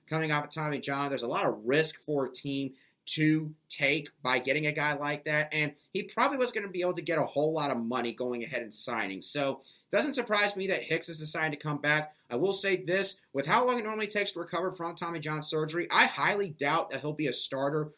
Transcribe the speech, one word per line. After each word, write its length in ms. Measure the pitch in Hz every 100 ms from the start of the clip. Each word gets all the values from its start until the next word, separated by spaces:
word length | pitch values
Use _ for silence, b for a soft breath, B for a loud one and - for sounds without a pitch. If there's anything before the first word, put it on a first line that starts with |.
| -
coming 240 | 160 156
off 120 | 147
of 80 | 143
Tommy 260 | 160 151 139
John. 320 | 143 139 139
There's 140 | 131
a 40 | 117
lot 200 | 175 165
of 100 | 107 110
risk 340 | 147 156 - -
for 200 | 143 127
a 60 |
team 420 | - 143 139 135 B B B -
to 440 | 156 156 156 156 - -
take 420 | - 139 156 - _
by 160 | 127 127
getting 300 | 131 147 151
a 40 |
guy 220 | 151 147
like 320 | 143 147 147 151
that, 240 | 151 151
and 220 | 156 151 - b
he 120 | 190
probably 340 | 185 - 277 277
was 140 | 240
gonna 160 | 214 202
be 140 | 180
able 120 | 180
to 80 | 170
get 160 | 151 160
a 80 | 123
whole 260 | 139 156
lot 200 | 160 143
of 60 | 120
money 360 | 113 123 120
going 300 | 110 127 120
ahead 180 | 117 123
and 100 | 113
signing. 520 | - - 113 98 95
So, 380 | - 143 139 127 B B B
doesn't 240 | 202 277
surprise 420 | 254 208 208 202 202
me 120 | 190
that 160 | 170
Hicks 260 | - 160 -
is 80 | 156
deciding 340 | 156 165 156
to 60 | 147
come 220 | 151 143
back. 340 | 147 151 151 B B
I 80 | 120
will 160 | 185
say 240 | 190 196 180
this, 400 | 147 185 190 - b
with 120 | - 147
how 200 | 220 247
long 120 | 240
it 60 |
normally 240 | 214 220 208
takes 240 | 208 196
to 80 | 165
recover 320 | 170 175 185
from 240 | 175 170 160
Tommy 240 | 170 165
John 240 | 151 156
surgery, 420 | 151 160 156 165 165
I 140 | 185 254
highly 420 | - 156 202 196
doubt 440 | 151 143 160 -
that 100 | 131
he'll 100 | 147
be 160 | 151 147
a 60 |
starter 580 | - - 139 139 151 151